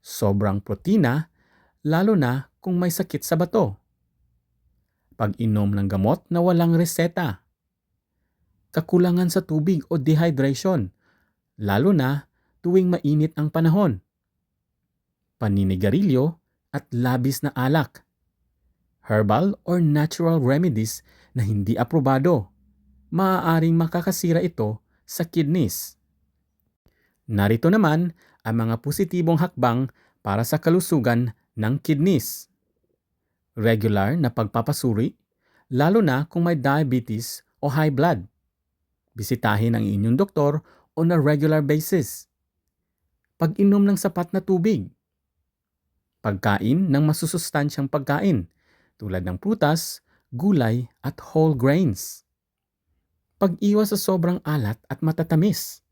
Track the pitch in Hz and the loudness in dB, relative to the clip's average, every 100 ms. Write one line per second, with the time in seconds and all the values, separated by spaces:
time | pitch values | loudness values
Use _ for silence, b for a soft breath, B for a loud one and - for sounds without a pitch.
0 | - - 104 98 101 98 - 104 - 214 | -16 -4 -2 0 0 -4 -6 -8 0 2
1 | 135 135 156 _ _ _ _ _ 151 160 | 2 0 -4 _ _ _ _ _ -2 0
2 | 196 208 127 131 - _ - 180 180 170 | 2 2 0 -2 -6 _ -6 -2 -2 -2
3 | 180 143 - 160 170 226 151 98 _ _ | -6 -6 -2 -2 0 0 0 -4 _ _
4 | _ _ _ _ _ _ _ _ _ _ | _ _ _ _ _ _ _ _ _ _
5 | _ _ 107 98 113 104 101 101 98 98 | _ _ -4 -2 -2 0 0 -2 -2 0
6 | 98 156 _ 170 175 175 170 165 170 - | 0 0 _ -2 2 2 2 2 0 -2
7 | 170 170 165 92 _ _ _ _ _ _ | -2 -2 -6 -8 _ _ _ _ _ _
8 | _ _ _ _ _ _ _ - 160 180 | _ _ _ _ _ _ _ -8 0 2
9 | 180 175 180 190 185 156 151 180 - 165 | 2 2 0 -2 -2 -2 0 -2 -2 -4
10 | 139 156 170 139 135 135 196 175 95 _ | 2 2 2 0 -2 0 -2 -2 -4 _
11 | _ _ _ _ _ _ 104 98 156 190 | _ _ _ _ _ _ -2 2 4 2
12 | 127 143 - _ _ _ 175 185 185 180 | 2 -2 -6 _ _ _ 0 2 2 0
13 | 143 151 156 - 151 165 165 175 196 98 | 0 2 0 -2 -4 2 2 4 2 -2
14 | _ _ _ _ _ _ _ _ _ _ | _ _ _ _ _ _ _ _ _ _
15 | _ _ _ _ 107 98 95 92 101 143 | _ _ _ _ 0 2 2 0 0 2
16 | 202 127 143 165 _ _ _ 143 - 120 | 2 2 0 -4 _ _ _ -10 -8 -4
17 | 123 127 123 135 147 - 127 160 135 - | 0 0 -2 -2 -6 -2 0 0 -2 -8
18 | _ _ _ _ _ _ _ _ _ _ | _ _ _ _ _ _ _ _ _ _
19 | - 107 104 107 196 - - 180 160 147 | -2 0 2 2 0 -2 -2 0 2 2
20 | 156 - 170 165 127 139 180 110 110 - | 0 0 0 2 2 2 0 0 -4 -6
21 | b b b 127 104 107 101 117 117 165 | b b b -4 -2 -2 -2 -2 0 0
22 | 135 131 139 - 98 _ _ _ _ _ | 2 2 2 0 -2 _ _ _ _ _
23 | _ 160 190 185 170 165 165 165 165 175 | _ -2 0 0 2 2 2 2 0 -2
24 | 170 185 175 165 180 - 107 110 _ _ | -4 -2 0 0 -2 -4 -4 -4 _ _
25 | _ - 165 - 147 175 117 - - - | _ -8 -4 -2 0 0 0 -4 -12 -18
26 | _ _ _ _ _ _ _ _ _ _ | _ _ _ _ _ _ _ _ _ _
27 | _ _ - 107 101 113 165 214 180 156 | _ _ -6 0 2 2 2 4 4 2
28 | 175 - b b 113 113 113 117 143 143 | 0 -6 b b -4 -2 0 -2 -4 -4
29 | 190 180 165 165 170 - 123 117 131 b | -2 -2 0 2 0 0 0 0 -2 b
30 | b b - 101 117 156 170 175 175 160 | b b -4 -2 0 -2 2 0 2 0
31 | 120 117 123 - _ - 107 139 - 151 | 2 0 -2 -6 _ -6 -4 -4 -2 0
32 | 170 165 - - - _ _ _ _ _ | 2 0 -2 -12 -16 _ _ _ _ _
33 | _ _ _ _ _ - 110 113 110 104 | _ _ _ _ _ -2 2 2 2 2
34 | 98 165 139 - 107 120 120 147 127 104 | 0 0 0 -2 -2 -2 -2 -2 -2 0
35 | 131 - _ _ _ _ _ 127 151 214 | -2 -6 _ _ _ _ _ 0 2 4
36 | 185 127 151 170 170 165 135 139 151 123 | 2 0 -2 -2 -2 0 0 0 0 -2
37 | 117 107 120 - _ _ 143 135 156 131 | -2 -8 -8 -14 _ _ -4 0 0 2
38 | 160 131 92 _ _ _ _ _ _ _ | 0 0 -6 _ _ _ _ _ _ _
39 | _ - 104 123 - 101 117 113 107 101 | _ -12 -6 -2 0 0 0 0 -2 -2
40 | 107 127 196 - 143 151 b b b - | 0 0 0 0 0 -2 b b b -2
41 | 165 170 143 151 151 156 143 151 156 190 | 0 2 2 2 2 2 2 -2 0 -2
42 | 123 - - _ _ _ _ _ _ _ | -2 -8 -18 _ _ _ _ _ _ _
43 | _ _ _ _ 160 - 202 202 202 196 | _ _ _ _ -4 2 4 4 4 2
44 | 190 175 175 190 185 185 185 180 87 _ | -2 -4 -4 -4 0 0 2 -2 -4 _
45 | _ _ _ _ _ _ _ _ _ _ | _ _ _ _ _ _ _ _ _ _
46 | _ _ 110 98 110 101 107 151 190 139 | _ _ -6 -2 0 0 0 0 0 2
47 | 151 156 165 175 - 151 147 - 139 151 | 2 0 -4 -6 -4 -4 -4 -4 -4 -4
48 | 135 147 196 139 85 _ _ _ _ _ | -2 -2 0 0 -2 _ _ _ _ _
49 | 104 92 90 92 202 226 147 160 - - | -6 -6 -4 -6 -4 0 2 0 -4 -14
50 | _ _ _ 123 180 185 117 117 123 _ | _ _ _ -4 0 2 2 0 -4 _
51 | 131 - - 160 160 143 127 151 175 95 | -12 -12 -6 0 2 2 2 2 0 -2
52 | - - _ _ _ _ _ _ _ _ | -8 -16 _ _ _ _ _ _ _ _
53 | _ _ _ _ 196 170 202 208 208 202 | _ _ _ _ -2 0 0 2 0 -2
54 | - 185 170 180 - 151 107 110 _ 135 | -2 0 0 -2 -2 -2 -2 -4 _ -4
55 | 160 160 165 160 196 - - - _ | -4 -2 0 2 2 0 -6 -16 _